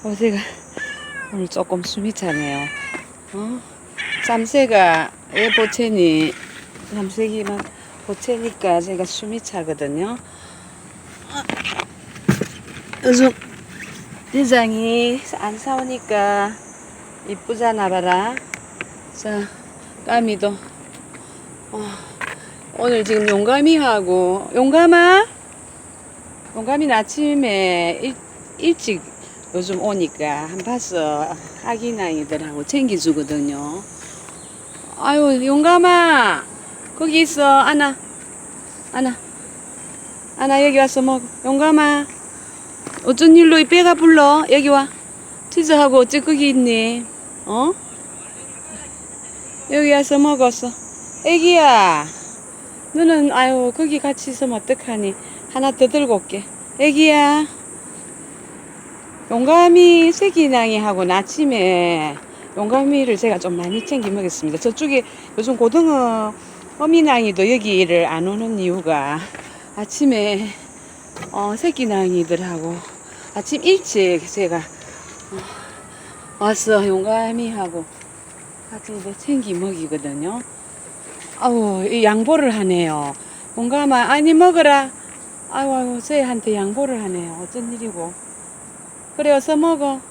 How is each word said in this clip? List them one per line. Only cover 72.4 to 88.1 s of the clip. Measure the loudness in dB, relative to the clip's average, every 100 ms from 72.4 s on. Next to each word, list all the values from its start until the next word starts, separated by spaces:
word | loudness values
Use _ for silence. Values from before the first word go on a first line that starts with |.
| -4 -8 -8 -10 -12 -20 -20 -20 -14 -12
아침 | -6 -4
일찍 | 2 0 0 -2 0 0 -4
제가, | -6 -4 -4
어, | -8 -18 -20 -20 -20 -20 -16 -16 -14 -18 -20 -20 -20 -20 -20 -20 -20 -4
와서 | -2 -2 2 2 2
용감이하고 | -2 0 -2 -2 -6 -6 -6 -8 -8 -12 -18 -20 -20 -20 -20 -20 -20 -18
같이 | -18 -14 -14
이제 | -12 -14
챙겨 | -4 -4 -2
먹이거든요. | -6 -6 -6 -8 -8 -8 -8 -8 -8 -12 -20 -20 -20 -20 -20 -20 -20 -20 -4
아우, | -2 0 -2 -2 -2
이 | 2
양보를 | 2 2 2 2 2
하네요. | 0 0 0 0 -2 -6 -10 -16 -20 -16 -8
용감아, | -4 -2 2 2 2
아니, | 2 4
먹어라. | 6 6 6 4 4 2 -10 -20 -20 -20 -20 -10
아유, | -6 -2
아유, | -2 -4 -6
쟤한테 | -2 -2 0 -2 -2
양보를 | -2 -2 -2 -4 -4
하네요. | -6 -6 -8 -12
어쩐 | -12 -10 -10
일이고. | -8 -10 -10 -12